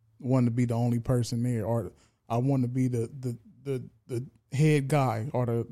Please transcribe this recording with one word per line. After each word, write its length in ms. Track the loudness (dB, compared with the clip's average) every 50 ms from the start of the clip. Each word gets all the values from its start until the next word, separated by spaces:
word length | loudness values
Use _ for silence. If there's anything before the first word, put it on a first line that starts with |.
| _ _ _ -8
one 260 | -4 0 2 2 2
to 40 | 2
be 140 | 2 2 0
the 100 | 0 2
only 240 | 0 0 2 0 0
person 440 | 0 0 0 0 0 0 -2 -2 -2
there, 220 | 0 -2 -2 -2
or 280 | 0 0 -2 -2 -4 -8 _ _ _ _ _ _ -4
I 80 | -2 0
want 240 | 2 2 2 2 2
to 60 | 0
be 200 | 0 0 0 0
the, 220 | 0 -2 -4 -4 -8 -8
the, 160 | -8 -8 -8 -8 -12 -20 -20 -14 -8
the, 180 | -6 -6 -6 -8 -10 -18 _ _
the 200 | -8 -6 -6 -6 -8 -12 _ _ _ 0
head 320 | 2 4 4 4 4 2 2
guy 400 | 2 2 2 2 0 -2 -4 -4 -2
or 120 | -2 0
the, 200 | 0 0 -2 -2 -4